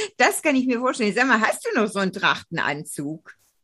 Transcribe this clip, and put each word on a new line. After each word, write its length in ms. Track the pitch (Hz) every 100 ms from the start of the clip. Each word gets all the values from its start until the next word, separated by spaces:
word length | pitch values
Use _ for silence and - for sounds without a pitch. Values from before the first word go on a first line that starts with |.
| 415 -
das 220 | 254 -
kann 140 | 320
ich 120 | 269 254
mir 120 | 240
vorstellen. 340 | 254 294 214 190
Sag 100 | 269
mal, 140 | 220
hast 260 | 214 - 480
du 100 | 381
noch 80 | 214
so 100 | 196
einen 140 | 190
Trachtenanzug? 1200 | 190 175 151 - 165 - 143 156 - 143 160 - - _ _